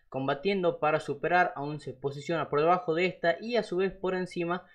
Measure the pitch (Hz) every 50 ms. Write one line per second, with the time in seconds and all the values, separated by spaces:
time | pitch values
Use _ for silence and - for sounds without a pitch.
0 | _ _ - 131 135 139 143 147 - 196 202 190 180 170 170 - - 151 151 151
1 | - - 139 135 - 156 175 180 180 175 - 143 143 147 151 147 - 135 123 -
2 | - 139 131 147 - - 170 156 139 - 143 143 151 165 180 180 - - 160 170
3 | 185 180 170 - - 170 165 - 214 233 240 220 - - 175 180 196 190 190 -
4 | - 185 185 185 180 175 - 175 170 170 175 185 - - -